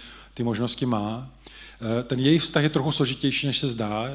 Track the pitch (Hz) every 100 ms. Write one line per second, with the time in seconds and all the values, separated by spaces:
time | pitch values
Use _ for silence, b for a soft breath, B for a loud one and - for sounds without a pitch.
0 | B B B - 120 110 120 - 127 110
1 | 104 113 135 - B B B B 110 117
2 | 123 127 135 165 - 156 151 151 143 -
3 | 131 131 139 - 143 113 139 117 107 107
4 | 123